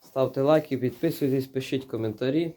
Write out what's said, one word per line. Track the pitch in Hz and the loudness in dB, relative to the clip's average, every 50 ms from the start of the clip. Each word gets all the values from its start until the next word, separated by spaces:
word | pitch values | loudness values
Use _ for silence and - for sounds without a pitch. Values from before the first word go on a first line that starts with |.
ставте | _ - - 135 131 127 131 135 | _ -6 0 0 0 0 2 0
лайки, | 135 143 156 156 151 - 135 120 | 4 4 4 4 4 0 -4 -2
підписуйтесь, | 120 123 120 - - 165 156 - 147 135 131 139 135 | -2 -2 -2 0 -2 -2 0 0 0 0 0 0 -2
пишіть | 135 - 135 131 - - 131 135 | -2 -6 -6 -4 -2 -4 -4 -4
коментарі. | - - 113 113 113 104 - 123 131 139 156 170 165 160 | -4 -6 -4 -2 -4 -2 -2 -2 0 0 0 0 -2 -6